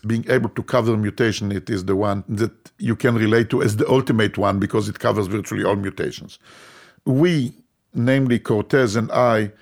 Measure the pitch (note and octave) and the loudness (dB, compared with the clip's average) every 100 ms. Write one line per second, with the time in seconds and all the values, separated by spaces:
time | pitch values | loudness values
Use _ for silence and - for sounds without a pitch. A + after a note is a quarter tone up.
0 | G#2+ A2+ - B2+ - - - B2+ A2+ A2 | -4 -4 0 0 0 -6 -2 0 2 0
1 | G#2 - A2+ G2 G2+ G2 - G#2 F#2+ G2 | -2 0 -2 0 -4 -4 -4 -4 -2 0
2 | G#2 G2+ - G#2+ G#2+ - - - A#2+ A2 | 0 -2 -4 -4 -4 -6 -20 -8 -4 0
3 | B2+ A2+ A2 A2+ A2 F#2 F2 G#2+ - C3 | 0 2 2 2 2 0 0 0 2 2
4 | C3+ A2+ G#2+ - G2 G2 G2+ A2 G#2 - | 2 0 0 0 -2 0 0 -2 -4 -2
5 | A#2 G#2+ F#2 G#2 F#2+ G#2 F#2+ G2+ G2 - | -2 0 -2 -4 -6 -4 -2 -2 -4 -6
6 | - - - - _ - - - - _ | -8 -8 -16 -20 _ -20 -20 -20 -20 _
7 | - C3 F3 D#3+ A#2+ - _ _ _ - | 0 2 4 2 -2 -6 _ _ _ -2
8 | A#2+ C3+ C3 A#2 - G#2+ - C3+ A#2+ A2 | 2 2 2 0 0 -2 2 2 2 0
9 | A2 G#2 B2 A2+ G#2 - | -2 2 2 2 0 -6